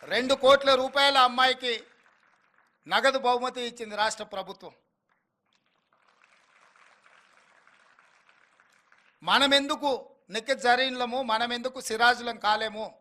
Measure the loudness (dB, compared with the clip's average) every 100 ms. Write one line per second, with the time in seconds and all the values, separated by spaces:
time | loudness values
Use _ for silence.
0 | -4 -4 0 2 6 6 6 2 2 2
1 | 2 4 2 4 0 0 -4 -6 -10 _
2 | _ _ _ _ _ _ _ _ -4 0
3 | 0 0 0 0 -2 -6 -10 -10 -12 -4
4 | -4 -4 -12 -12 -12 -14 -20 _ _ _
5 | _ _ _ _ _ _ _ _ _ _
6 | _ _ _ _ _ _ _ _ _ _
7 | _ _ _ _ _ _ _ _ _ _
8 | _ _ _ _ _ _ _ _ _ _
9 | _ _ 2 4 4 2 0 -4 -2 -4
10 | -6 _ _ -12 -6 -2 2 2 2 -4
11 | -6 -6 -4 -4 -4 -6 -8 -10 -10 2
12 | 2 2 -4 -6 -2 -2 -2 -8 -14 -14